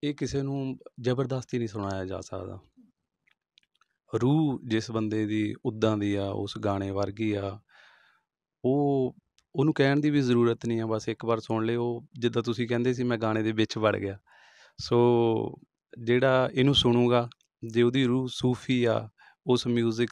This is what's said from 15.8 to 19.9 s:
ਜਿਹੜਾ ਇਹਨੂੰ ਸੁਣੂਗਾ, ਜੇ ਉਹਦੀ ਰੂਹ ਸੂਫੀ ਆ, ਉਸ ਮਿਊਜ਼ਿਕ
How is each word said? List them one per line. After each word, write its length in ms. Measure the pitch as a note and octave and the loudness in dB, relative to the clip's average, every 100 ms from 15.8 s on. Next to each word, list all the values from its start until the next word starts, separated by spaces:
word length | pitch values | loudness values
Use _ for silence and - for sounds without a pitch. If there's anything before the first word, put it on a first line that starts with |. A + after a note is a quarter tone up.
| _ A#2+ | _ -6
ਜਿਹੜਾ 460 | A#2 B2 C3 C3 B2+ | 0 2 4 4 2
ਇਹਨੂੰ 220 | C3+ C3+ B2+ | 2 4 4
ਸੁਣੂਗਾ, 540 | A#2+ A#2+ A#2+ A#2+ A#2+ - _ _ A2+ | 4 4 4 2 0 -8 _ _ -4
ਜੇ 100 | A2+ | 2
ਉਹਦੀ 240 | A#2+ C3 B2+ | 4 4 2
ਰੂਹ 220 | B2+ B2+ | 0 -2
ਸੂਫੀ 560 | - B2+ B2 - B2+ | -2 -2 0 -2 0
ਆ, 260 | A#2 A2 A2 - - _ - | 2 0 -4 -14 -20 _ 0
ਉਸ 200 | B2 B2 | 0 2
ਮਿਊਜ਼ਿਕ 420 | A#2+ A#2 | 0 0